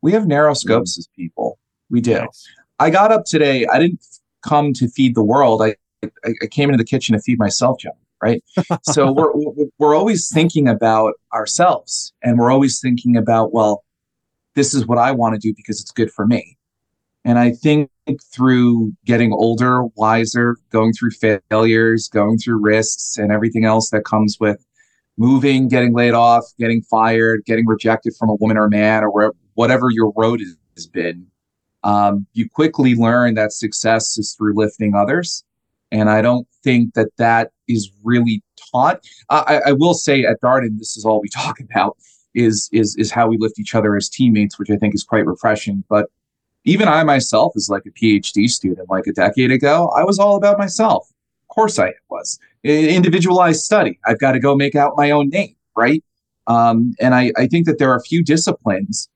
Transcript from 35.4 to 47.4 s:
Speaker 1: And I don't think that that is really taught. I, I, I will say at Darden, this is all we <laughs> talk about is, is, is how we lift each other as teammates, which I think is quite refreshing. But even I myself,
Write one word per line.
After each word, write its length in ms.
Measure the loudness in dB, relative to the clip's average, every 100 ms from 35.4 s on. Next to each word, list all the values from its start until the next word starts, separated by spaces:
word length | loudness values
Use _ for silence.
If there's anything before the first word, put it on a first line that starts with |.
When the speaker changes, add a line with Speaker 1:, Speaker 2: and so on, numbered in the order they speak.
| _ _ _ _ _
Speaker 1:
And 180 | -2 0
I 120 | 2
don't 260 | 2 0 -4 _
think 300 | 0 0 0
that 160 | -2 -4 _
that 340 | 0 0 -2 _ -4
is 240 | -4 -4 _
really 400 | -2 0 0 -2 _ _ -8
taught. 320 | -2 0 -2 _ -20 _
I, 100 | -2
I, 300 | 2 0 2
I 40 |
will 220 | 2 2
say 300 | 0 0 0
at 160 | 0 0
Darden, 380 | 0 0 -2 -6
this 180 | -10 -6
is 80 |
all 160 | -2 -2
we 80 | -2
<laughs> 140 | -8
talk 160 | -10 -10
about 360 | -6 -2 -2 -4 _ _ _
is, 340 | 0 0 0 -2
is, 240 | -2 -2 -2
is 160 | -4
how 160 | 0 0
we 80 | 0
lift 220 | -2 -6
each 160 | -4 -2
other 180 | 0
as 140 | -2 -4
teammates, 500 | 0 2 4 0 -4
which 120 | -4
I 60 | -2
think 160 | -2
is 120 | -4
quite 220 | -2 -2 -2
refreshing. 580 | -2 -2 -4 -4 -8 -2
But 180 | -2 -2 _ _ _ _ _
even 220 | -2 2 2
I 140 | 2
myself, 500 | 2 0 0 0